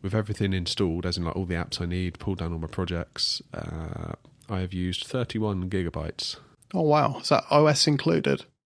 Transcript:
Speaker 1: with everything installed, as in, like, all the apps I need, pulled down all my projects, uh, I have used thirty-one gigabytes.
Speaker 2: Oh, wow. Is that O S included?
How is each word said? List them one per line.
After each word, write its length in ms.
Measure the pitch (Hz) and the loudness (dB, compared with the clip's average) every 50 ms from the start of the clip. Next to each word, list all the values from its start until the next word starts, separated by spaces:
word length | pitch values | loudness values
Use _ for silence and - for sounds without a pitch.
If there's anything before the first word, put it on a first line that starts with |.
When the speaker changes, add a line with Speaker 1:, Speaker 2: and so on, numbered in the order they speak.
Speaker 1:
with 120 | - 98 98 | -4 0 0
everything 400 | 110 104 104 104 - 107 98 95 | 0 0 0 -2 0 0 2 2
installed, 520 | 95 87 85 - - 107 90 82 87 90 | 0 0 -2 0 0 0 0 0 0 -2
as 120 | 90 87 92 | -2 -2 -2
in, 60 | 87 | -2
like, 120 | 85 - | -2 -2
all 100 | - 95 | -2 -2
the 100 | 87 90 | -2 -2
apps 260 | 82 87 - - - | -4 -2 -4 -4 -4
I 40 | 87 | -4
need, 340 | 85 87 90 92 90 87 - | -2 -2 -2 -2 -2 -4 -6
pulled 200 | - - 95 87 | -4 -4 -4 -2
down 140 | 85 82 85 | -4 -4 -4
all 60 | 82 | -4
my 80 | 80 82 | -6 -6
projects, 720 | - - 92 85 87 85 - - _ - - - - - - _ - | -4 -4 -4 -2 -2 -4 -4 -6 _ -4 -4 -2 -2 -4 -8 _ -10
uh, 600 | - - 82 80 80 80 82 - - - - 50 - _ - _ _ - - | -8 -8 -8 -8 -8 -8 -6 -6 -8 -6 -8 -8 -10 _ -20 _ _ -8 -6
I 100 | 101 92 | -4 -4
have 140 | 92 90 95 | -2 -2 -2
used 320 | 92 90 90 90 - - | -2 -2 -2 -2 -4 -8
thirty-one 640 | - - 131 120 - - 113 107 104 101 92 90 92 | -4 -4 -4 -4 -2 -2 -2 0 0 0 -2 -2 -2
gigabytes. 680 | 98 95 90 85 - 78 76 78 - - - - - - - _ _ _ _ _ - | -2 -2 -2 -2 -4 -4 -6 -6 -6 -6 -8 -8 -8 -10 -14 _ _ _ _ _ -2
Speaker 2:
Oh, 80 | 185 | 2
wow. 380 | 165 151 147 151 143 - 123 - | 4 6 6 6 4 2 0 -2
Is 80 | - - | 2 4
that 160 | 151 - - - | 4 4 4 6
O 160 | - 147 151 151 | 6 8 8 8
S 200 | 147 143 - 160 | 6 6 4 4
included? 580 | 147 139 - - 165 160 - 69 69 67 - _ _ _ _ _ | 4 4 4 2 2 4 4 2 0 0 -2 _ _ _ _ _